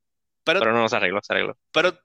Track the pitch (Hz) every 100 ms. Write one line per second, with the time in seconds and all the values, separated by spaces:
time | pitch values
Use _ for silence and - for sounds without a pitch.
0 | _ _ _ _ - 180 110 117 113 113
1 | 95 101 - 95 98 107 _ 156 175 175